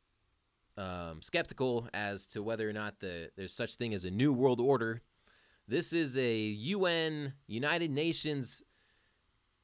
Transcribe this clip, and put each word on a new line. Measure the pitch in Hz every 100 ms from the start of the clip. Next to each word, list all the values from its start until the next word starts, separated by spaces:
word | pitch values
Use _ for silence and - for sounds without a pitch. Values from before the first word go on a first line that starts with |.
| _ _ _ _ _ _ _ -
um, | 92 90 85 78
skeptical | - 170 147 - 131 120 117
as | 101 104 101 -
to | 110
whether | 104 113 107
or |
not | 107 104 -
the, | 95 87 82 -
there's | 92
such | - 117 -
thing | 120
as | 101 90
a |
new | 98 143
world | 123 131 120
order, | 123 131 113 113 - _ _ _ _ _ -
this | 127 -
is | 170 151 127
a | 123 113
U | 107 104 127 202 185
N, | 165 160 151 143 - -
United | 107 143 170 170
Nations | 135 165 160 151 143 117 - - _ _ _ _ _ _ _ _ _